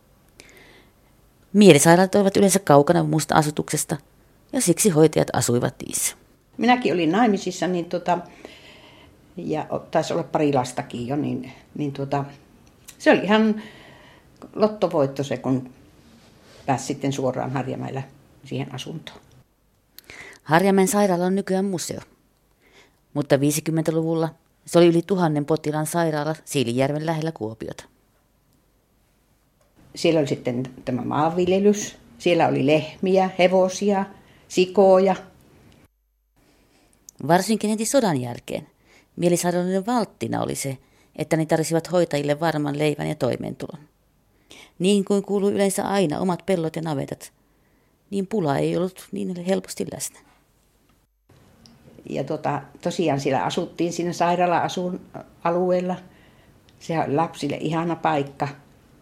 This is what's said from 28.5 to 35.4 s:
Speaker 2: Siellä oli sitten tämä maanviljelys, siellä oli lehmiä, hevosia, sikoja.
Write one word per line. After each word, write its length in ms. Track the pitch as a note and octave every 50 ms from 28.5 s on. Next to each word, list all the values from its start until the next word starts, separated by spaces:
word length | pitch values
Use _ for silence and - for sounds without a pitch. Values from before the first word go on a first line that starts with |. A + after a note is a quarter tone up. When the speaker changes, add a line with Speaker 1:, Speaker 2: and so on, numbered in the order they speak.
| _ _ _ _ _ _ _ _ _ _ _ _ _ _ _ _ _ _ _ _ _ _ _ _ _ _ _ _ -
Speaker 2:
Siellä 260 | - - E3+ D#3+ D#3+
oli 80 | C#3+ C#3
sitten 340 | - - - B2+ A#2+ B2+ C3 - - - -
tämä 180 | B2 B2+ A#2+
maanviljelys, 920 | A#2+ A#2+ B2+ C#3 D#3 E3 E3+ F3+ F3+ F3 F#3 G3 G3+ G#3 G3+ G#3 - - - - - - - -
siellä 300 | - F3+ E3+ E3 D3 C#3
oli 180 | C#3 C#3 C3
lehmiä, 640 | C#3+ D#3 D#3 D3+ - - - F#3+ F#3 F#3+ F#3+ F#3 F3+ F3+ -
hevosia, 640 | F3 F3+ F#3 F#3 F#3 F#3 F#3 - G3+ G#3 G3+ F#3+ G3 - - - - - - - _ _
sikoja. 680 | - F#3 F#3 F#3 - G#3 F#3+ F#3+ F#3 F#3 F#3+ G3 F#3 - - - - _